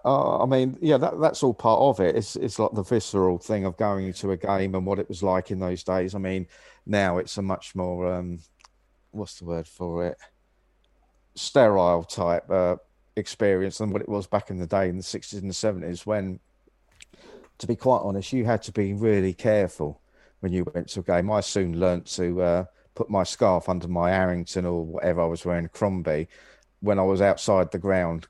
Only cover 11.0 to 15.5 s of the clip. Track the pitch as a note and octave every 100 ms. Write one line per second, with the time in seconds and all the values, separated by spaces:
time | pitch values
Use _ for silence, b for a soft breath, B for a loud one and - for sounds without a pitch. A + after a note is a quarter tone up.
11 | _ _ _ - - C#3+ A2+ G2 F2 E2+
12 | F2 - F2 E2+ - F#2+ F2+ F2+ _ _
13 | _ - - - G#2 F#2 F#2+ - G#2 G2
14 | - G2+ F#2 G2+ - F#2 F2 G2 F#2+ F2+
15 | F2+ - - G2+ G2